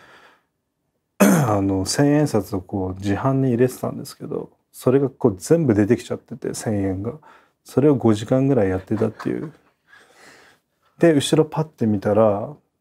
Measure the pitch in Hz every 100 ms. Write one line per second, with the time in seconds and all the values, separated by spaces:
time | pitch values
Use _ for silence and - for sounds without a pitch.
0 | - - _ _ _ _ _ _ _ _
1 | _ - 202 180 127 101 98 95 92 -
2 | 143 147 147 110 95 98 - 101 92 92
3 | 101 95 135 135 135 117 127 - 120 -
4 | - - - - - _ _ - - 135
5 | 131 - 127 92 - 165 143 107 104 117
6 | - 113 - 117 - - 120 104 95 95
7 | 107 147 - _ _ _ - - 151 131
8 | 113 104 110 131 135 127 98 92 - 107
9 | 113 - - 60 156 - _ _ _ -
10 | _ _ - - _ _ _ _ _ -
11 | 170 147 - 156 156 160 156 - 113 104
12 | 107 104 110 98 - 147 _ _